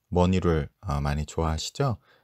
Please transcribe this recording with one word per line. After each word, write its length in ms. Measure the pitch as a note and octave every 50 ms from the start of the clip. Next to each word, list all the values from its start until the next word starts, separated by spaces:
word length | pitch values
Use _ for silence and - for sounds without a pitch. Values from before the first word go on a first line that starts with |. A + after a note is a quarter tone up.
| _ -
머니룰, 580 | - F2+ F2+ F2+ F#2 F2+ E2+ F2 D#2+ D#2 C#2 - _ _
어, 200 | - - C#2+ C#2+
많이 260 | C#2+ D2 C#2+ D2+ D2
좋아하시죠? 680 | - - - E2 D#2+ D#2 D#2+ - - - - C#3 C3 G#2 - _ _ _ _